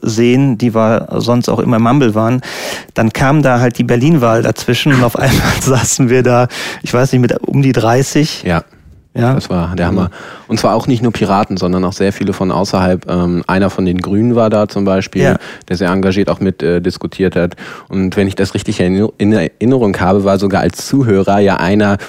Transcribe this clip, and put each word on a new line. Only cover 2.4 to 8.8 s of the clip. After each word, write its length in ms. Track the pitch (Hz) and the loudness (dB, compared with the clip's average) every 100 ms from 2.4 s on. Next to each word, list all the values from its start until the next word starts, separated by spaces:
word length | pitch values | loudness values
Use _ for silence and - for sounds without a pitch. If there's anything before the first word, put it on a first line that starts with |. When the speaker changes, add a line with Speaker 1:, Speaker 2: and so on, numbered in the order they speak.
| - - - - - | -4 -10 -10 -12 -8
Speaker 1:
Dann 180 | - 113 | -2 -2
kam 300 | - 135 151 | 0 2 2
da 180 | 139 123 | 2 2
halt 180 | 123 - | 2 0
die 60 | |
Berlin-Wahl 600 | 120 120 139 165 117 113 | 0 2 4 4 4 2
dazwischen 500 | 117 - - 120 151 | 0 -2 -2 0 2
und 100 | 131 | 2
auf 120 | 120 - | 2 0
<laughs> 40 | |
einmal 420 | 131 - - - | 0 2 0 0
saßen 480 | - 127 117 - 127 | 0 0 0 0 2
wir 140 | 127 | 2
da, 240 | 120 123 123 - - - | 4 2 2 -2 -12 -10
ich 100 | - | -4
weiß 180 | 120 - | 0 2
nicht, 100 | 131 | 2
mit 160 | 120 - - | 2 0 -2
um 140 | 139 | 0
die 120 | 135 | 2
dreißig. 680 | 120 110 127 139 - 156 - | 2 2 2 0 0 0 -2
Speaker 2:
Ja. 200 | - 82 - - | -4 -4 -4 -14